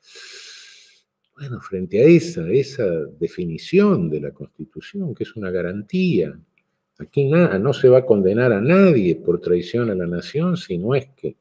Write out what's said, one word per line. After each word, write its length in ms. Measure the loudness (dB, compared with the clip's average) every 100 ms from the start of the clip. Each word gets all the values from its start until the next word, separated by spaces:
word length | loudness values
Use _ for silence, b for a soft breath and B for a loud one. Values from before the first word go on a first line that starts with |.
| B B B B B B B B B B _ _ _ -18
Bueno, 260 | -14 -14
frente 400 | -10 -8 -4 2
a 40 | 6
esa, 440 | 6 4 -8 -2
esa 340 | -2 -2 -2 -2 -2 -6 -8
definición 880 | -8 -6 -8 -8 -2 2 2 2 -2
de 120 | -4
la 100 | -8
Constitución, 840 | -12 -18 -16 -18 -16 -16 -10 -8
que 100 | -8
es 120 | -10 -8
una 160 | -6
garantía, 840 | -4 -6 -8 -6 -2 0 0 -2 -6 _ _ _ _ _ _
aquí 260 | -8 -2 2
na-, 340 | 4 2 2
no 140 | -2
se 160 | 2 6
va 100 | 6
a 60 | 4
condenar 460 | 2 2 2 2
a 100 | 2
nadie 540 | 2 4 6 4 2 -2
por 240 | -2 -2
traición 500 | 0 -2 -2 -4 -2
a 60 | -2
la 120 | -4
nación, 500 | -6 -6 -4 -4 -4
si 200 | -6 -6
no 180 | -2 -4
es 140 | -4 _
que 220 | -10 -6